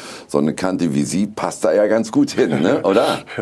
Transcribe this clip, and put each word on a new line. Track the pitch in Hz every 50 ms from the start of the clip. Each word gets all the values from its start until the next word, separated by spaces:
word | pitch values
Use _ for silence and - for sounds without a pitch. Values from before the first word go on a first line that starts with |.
| - - - - - -
So | - 73
eine | 73 78 78
Kante | - 92 92 92 - 87 80 67
wie | 71
Sie | 71 - 80 95 104
passt | 104 - - 92 85 - - -
da | 82 82
ja | 104 113
ganz | - 107 113 110 -
gut | - 143 139 135
hin, | - - 123 - - 69
ne? | 78 101 143 -
Oder? | - 98 98 123 143 156 82 - - - - -